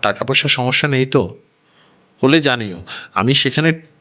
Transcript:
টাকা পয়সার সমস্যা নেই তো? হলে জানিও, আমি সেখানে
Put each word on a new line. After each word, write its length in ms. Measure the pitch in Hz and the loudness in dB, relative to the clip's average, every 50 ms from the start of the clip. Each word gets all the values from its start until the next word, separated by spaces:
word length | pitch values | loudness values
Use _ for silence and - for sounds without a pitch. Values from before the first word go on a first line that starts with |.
টাকা 220 | - 104 101 - - | -2 -2 -2 -2 -4
পয়সার 260 | - 131 - - 143 | -2 0 0 0 0
সমস্যা 380 | - - 123 127 131 - - 147 | -2 0 0 -2 0 0 0 0
নেই 180 | 139 127 131 | 0 0 0
তো? 300 | 131 139 135 98 80 - - _ _ _ _ _ _ _ _ _ _ _ _ _ _ _ _ | 2 2 0 0 0 -6 -14 _ _ _ _ _ _ _ _ _ _ _ _ _ _ _ _
হলে 180 | - 131 147 165 | 2 4 4 4
জানিও, 380 | 147 143 123 120 110 101 90 87 87 - - - - - _ | 2 2 -2 -2 -4 -8 -10 -12 -14 -16 -16 -16 -16 -6 _
আমি 200 | 98 98 123 139 | 0 2 2 2
সেখানে 480 | - - 139 - 151 156 165 160 160 - _ _ _ | 2 0 0 0 2 0 0 0 -2 -8 _ _ _